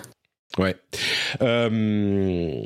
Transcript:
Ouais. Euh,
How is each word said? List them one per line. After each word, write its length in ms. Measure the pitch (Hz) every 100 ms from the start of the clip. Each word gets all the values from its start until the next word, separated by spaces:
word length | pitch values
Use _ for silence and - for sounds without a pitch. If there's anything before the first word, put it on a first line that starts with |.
| - - _ _ _ -
Ouais. 180 | 92 - _ - - - - -
Euh, 1200 | 127 117 117 110 107 104 101 98 95 87 85 62